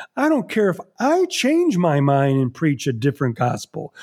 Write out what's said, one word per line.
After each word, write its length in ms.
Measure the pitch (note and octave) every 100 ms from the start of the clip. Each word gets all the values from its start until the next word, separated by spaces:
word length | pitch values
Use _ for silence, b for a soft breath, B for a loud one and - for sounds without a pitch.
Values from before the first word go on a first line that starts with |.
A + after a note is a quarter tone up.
| B -
"I 140 | D4+
don't 180 | D4+ -
care 220 | A3 G3+
if 100 | E3+ - -
I 280 | C4 F4 F4+
change 500 | - B3+ E4 F4 F3+
my 240 | F3 C#3+
mind 400 | C#3 C#3 C#3 C3+
and 140 | B2+
preach 320 | - D#3 C3+ C#3+
a 60 |
different 440 | A#2 C#3 C3+ C3 A2+
gospel." 580 | B2 A#2 - - - B